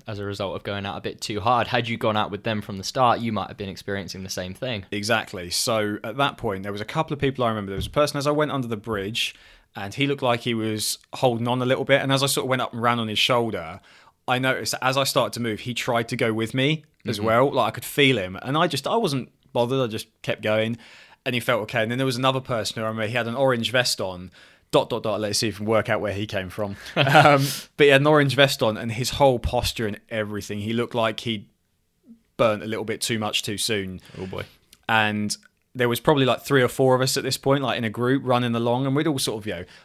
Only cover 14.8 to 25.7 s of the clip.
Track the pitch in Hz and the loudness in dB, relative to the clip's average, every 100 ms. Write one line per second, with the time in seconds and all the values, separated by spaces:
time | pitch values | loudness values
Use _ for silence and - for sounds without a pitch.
14.8 | 127 131 135 143 110 113 117 104 - 120 | 0 2 2 2 0 -2 -4 -4 -6 -6
15.8 | - 117 117 123 117 110 113 131 135 156 | 0 0 0 0 0 0 -2 0 0 0
16.8 | - _ - 107 110 113 139 135 110 117 | -6 _ -6 -2 2 4 4 2 0 -2
17.8 | - - 139 123 92 92 - 147 175 139 | -4 4 4 4 0 -6 -4 0 0 0
18.8 | - 233 214 135 - _ _ 120 120 135 | -2 0 0 -2 -6 _ _ -2 0 0
19.8 | 123 107 - _ - - 107 110 110 117 | -2 -4 -10 _ -8 -4 0 2 2 -2
20.8 | - - - _ - 123 117 120 107 123 | -10 -20 -20 _ -4 -2 0 0 0 -2
21.8 | 110 123 135 127 131 131 135 120 101 - | 0 0 -2 0 0 0 -2 -4 -4 -4
22.8 | 110 110 107 120 117 117 135 120 113 123 | -4 -2 -2 -2 -2 0 2 2 2 0
23.8 | 123 - 98 90 90 - - _ _ 151 | 0 -2 -4 -8 -12 -18 -20 _ _ 2
24.8 | - 120 110 101 104 104 113 98 107 | 2 0 -2 -2 0 0 -2 -2 2